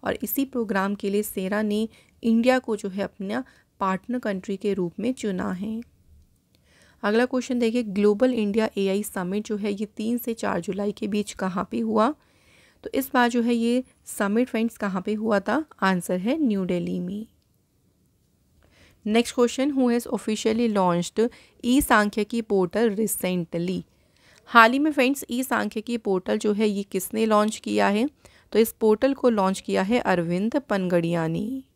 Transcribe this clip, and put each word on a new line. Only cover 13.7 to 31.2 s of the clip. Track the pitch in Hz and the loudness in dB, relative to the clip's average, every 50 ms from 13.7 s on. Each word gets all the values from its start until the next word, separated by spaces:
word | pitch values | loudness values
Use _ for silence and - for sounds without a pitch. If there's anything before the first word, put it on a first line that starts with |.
| 240 254 254 _ _ _ _ | 2 0 -2 _ _ _ _
समिट | - - - 220 196 202 226 254 254 | -16 -6 -2 -2 2 2 2 2 2
फ्रेंड्स | - 226 226 233 - - | 0 -2 -2 -2 -2 -4
कहाँ | - 202 185 202 | -6 -4 -4 -4
पे | 196 - 214 | -4 -4 -4
हुआ | 214 214 220 214 202 | -2 0 0 0 0
था? | 190 202 220 - - _ - _ | 0 0 -2 -2 -2 _ -6 _
आंसर | - 190 190 180 175 - 185 180 | 0 0 0 0 0 -2 -4 -2
है | 175 220 269 330 | 0 -2 0 2
न्यू | 311 247 208 196 190 | 2 2 2 0 0
दिल्ली | 180 185 175 175 175 180 180 | 0 -2 -2 -2 -4 -4 -6
में। | 180 175 190 208 220 - _ _ _ _ _ _ _ _ _ _ _ _ _ _ _ _ _ _ _ _ _ _ _ _ _ _ _ _ _ _ - _ _ _ _ | -6 -6 -8 -10 -10 -14 _ _ _ _ _ _ _ _ _ _ _ _ _ _ _ _ _ _ _ _ _ _ _ _ _ _ _ _ _ _ -20 _ _ _ _
नेक्स्ट | 208 214 226 240 - - | 0 2 2 2 0 2
क्वेश्चन, | - 247 233 - - 262 285 | 2 2 2 2 0 -2 0
who | 285 269 254 247 | 2 2 2 2
has | 233 240 240 - | 2 0 -2 -2
officially | - 202 - - 220 214 - 269 269 226 240 233 208 | -6 -4 -2 -2 -4 0 0 0 2 2 0 0 2
launched | 202 185 180 175 175 175 - _ - 220 247 - - - _ _ _ - | 2 2 2 2 2 0 -2 _ 0 0 0 -2 -8 -20 _ _ _ -2
ई | 240 247 277 | 2 2 2
सांख्यिकी | 294 - 247 214 208 208 - - 208 208 - 233 | 4 4 4 4 4 2 0 -2 -4 -2 -2 -4
पोर्टल | 220 _ 220 196 185 175 - 202 233 233 202 | -2 _ 2 2 2 2 0 0 0 0 0
recently? | 190 226 202 - - - 185 185 180 170 165 - 170 170 180 185 180 170 _ _ _ _ _ _ _ _ _ - - _ - | 0 -2 -2 -2 -2 -2 -2 -2 -2 -2 -4 -4 -4 -4 -2 -4 -4 -6 _ _ _ _ _ _ _ _ _ -20 -20 _ 2
हाल | - 240 226 226 | 6 6 6 8
ही | 247 277 | 6 2
में | 294 311 | 0 0
फ्रेंड्स | 294 294 254 254 277 269 - _ | 2 2 2 2 2 -2 -4 _
ई | 240 240 262 | -4 -4 -2
सांख्यिकी | - 240 220 208 208 - 226 208 - - 240 | -2 -2 -2 -2 -2 -4 -8 -6 -4 -6 -4
पोर्टल | _ 208 190 185 - - 214 214 | _ 0 -2 -2 0 -2 -2 0
जो | - 214 208 | 0 0 0
है | 196 220 214 | 2 2 0
ये | 202 196 196 | 0 -2 -6
किसने | _ - 190 185 - - 220 226 | _ -6 -6 -6 -4 -2 -2 2
लॉन्च | 220 220 208 208 214 214 - | 4 4 4 2 2 -2 -6
किया | - 220 208 208 202 196 | -6 -2 0 2 2 2
है? | 202 208 233 294 _ _ _ - _ _ _ _ | 2 2 0 -2 _ _ _ -20 _ _ _ _
तो | - 208 | 2 2
इस | 226 226 - _ | 2 2 2 _
पोर्टल | 226 220 214 208 - 269 277 | 2 2 2 4 2 0 0
को | - - 254 | 2 2 2
लॉन्च | 233 208 190 190 190 - | 2 4 0 0 0 -2
किया | - - 196 196 | -6 -2 -2 0
है | 190 190 240 247 | 0 2 0 0
अरविंद | - - 190 175 170 165 175 180 196 226 - - - _ | 2 2 0 2 2 0 -2 0 -2 0 -2 -2 -2 _
पनगड़िया | 214 196 185 180 180 175 165 165 170 170 | -2 -2 0 2 0 0 0 0 -2 -2